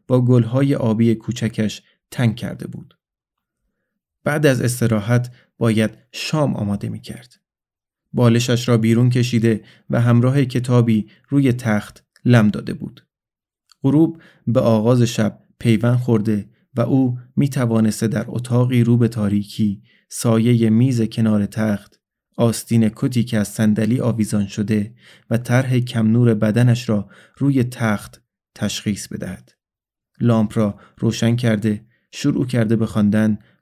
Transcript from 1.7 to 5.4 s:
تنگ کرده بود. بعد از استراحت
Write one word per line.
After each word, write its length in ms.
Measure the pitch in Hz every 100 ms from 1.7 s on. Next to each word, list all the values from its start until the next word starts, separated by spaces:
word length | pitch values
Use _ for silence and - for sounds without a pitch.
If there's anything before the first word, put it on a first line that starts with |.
| - - _ _
تنگ 240 | - 120 123
کرده 320 | 95 - -
بود. 300 | - - _ _ _ _ _ _ _ _ _ _ _ _ _
بعد 220 | - 151 151
از 160 | 127
استراحت 680 | 120 123 117 110 101 123 120 -